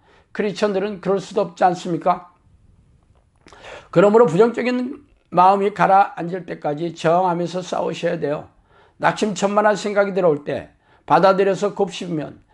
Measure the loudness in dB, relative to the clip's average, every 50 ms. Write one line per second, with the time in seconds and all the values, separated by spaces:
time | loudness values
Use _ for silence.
0 | _ _ _ _ _ _ -6 -4 -4 -4 -2 -2 -2 -2 -2 -2 -4 -6 -8 -6
1 | -4 -2 -2 -2 -4 -6 -4 -4 -4 -4 -2 0 0 0 0 -2 -4 -6 -6 -2
2 | -2 -2 -2 -2 -6 -18 _ _ _ _ _ _ _ _ _ _ _ _ _ _
3 | _ _ _ _ _ _ _ _ _ -20 -20 -20 -20 -20 -20 -20 -12 _ 2 4
4 | 4 6 6 6 4 4 4 4 4 4 2 -2 -4 -2 -2 -4 -4 -6 -10 -14
5 | -18 _ _ _ _ _ 2 4 6 6 4 4 0 -2 0 0 2 4 4 4
6 | 4 2 -2 -10 -8 -8 -8 -8 -10 -10 -12 -8 -6 -6 -6 -4 -6 -8 -6 -4
7 | 0 0 2 2 2 0 0 -2 -4 -6 -6 -8 -8 -6 -6 -4 -4 -6 -6 -4
8 | -4 -4 -4 -4 -4 -6 -6 -8 -10 -16 _ _ _ _ _ _ _ _ _ -2
9 | 0 0 0 0 -2 -4 -2 -2 -2 0 2 2 2 2 2 0 -2 -2 0 0
10 | 0 0 0 0 2 2 2 0 -4 -8 -8 -8 -10 -14 _ _ _ _ _ _
11 | _ 0 2 4 6 4 4 4 2 0 0 0 -2 -4 -2 -2 -4 -4 -6 -8
12 | -10 -8 -8 -8 -8 -10 -14 -20 _ _